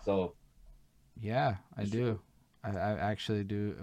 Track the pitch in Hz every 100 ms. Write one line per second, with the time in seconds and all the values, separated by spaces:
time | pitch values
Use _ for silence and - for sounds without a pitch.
0 | - 98 90 - - - - - - _
1 | - - 107 120 143 98 - - 104 110
2 | 120 104 - - _ _ - 98 104 104
3 | 101 107 - 107 101 104 104 -